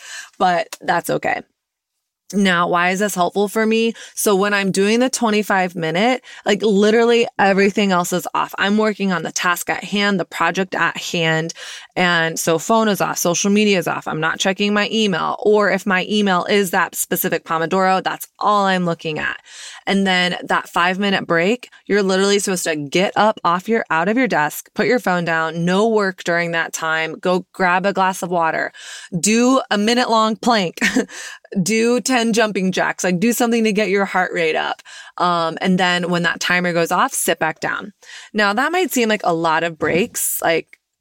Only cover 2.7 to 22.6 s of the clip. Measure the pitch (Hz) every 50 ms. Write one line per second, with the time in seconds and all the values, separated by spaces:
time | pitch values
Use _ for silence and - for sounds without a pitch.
2.7 | 175 175 175 180 190 185 214 202 - 180 175 175 - 196 208 196 - 220 220 220
3.7 | 226 226 226 226 220 - - - - - - 226 202 185 202 208 208 196 196 190
4.7 | 160 180 196 208 226 233 254 262 - - 233 214 208 214 208 - 208 190 185 185
5.7 | 175 185 160 160 160 180 214 247 262 - - - - - - - 208 - 196 214
6.7 | 196 196 208 214 214 233 233 233 240 233 233 - - - 202 196 196 190 196 208
7.7 | 190 220 208 196 185 175 180 - 185 175 - - - 156 156 - - - 185 196
8.7 | 208 214 214 220 202 - 196 190 180 165 - - - - - 180 175 170 - -
9.7 | 160 - - 180 196 208 202 202 202 180 165 - - - 170 165 - 190 190 190
10.7 | - - 170 156 - - - - - 175 165 160 160 160 165 165 - - - -
11.7 | - - - - - - 180 175 175 165 160 165 165 160 - 175 165 160 - -
12.7 | 226 220 220 214 196 - 165 156 151 - - 175 175 - - 202 202 208 214 208
13.7 | 202 180 156 - - 143 - - - 156 156 165 - 208 - 196 190 - 208 202
14.7 | 208 208 208 - 202 226 220 202 175 160 160 151 139 - - 208 208 208 208 190
15.7 | 180 190 - 208 185 185 180 - 208 214 208 196 185 175 - - 214 202 202 170
16.7 | 220 190 170 - - - - - 185 175 - 185 175 156 - - 165 160 165 156
17.7 | 160 190 185 185 190 185 165 160 - - - - _ - - 202 208 202 196 190
18.7 | 190 185 180 170 170 165 - 165 151 151 143 131 - - - - - - - -
19.7 | - - - - 196 196 196 190 185 180 180 180 180 - - - 185 170 - -
20.7 | - 185 170 180 185 185 202 202 190 160 - - 170 165 170 190 240 - - -
21.7 | - - _ - 190 208 202 185 190 185 196 202 202 202 - 202 190 175